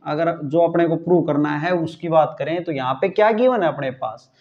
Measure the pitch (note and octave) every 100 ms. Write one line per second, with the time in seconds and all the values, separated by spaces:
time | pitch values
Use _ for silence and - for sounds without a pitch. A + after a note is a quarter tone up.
0 | D3+ D3+ E3 E3 D3 D#3 E3 E3+ E3+ D#3+
1 | - F3+ D#3 C#3+ D3 D3 E3+ F3+ D#3+ -
2 | E3+ D#3+ D3+ - C#3+ E3+ F3 C#3 B2+ C3
3 | G3 F3+ G#3+ A3 B3+ B3 E3+ C#3 C#3 C3
4 | A#2+ G#2+ _ _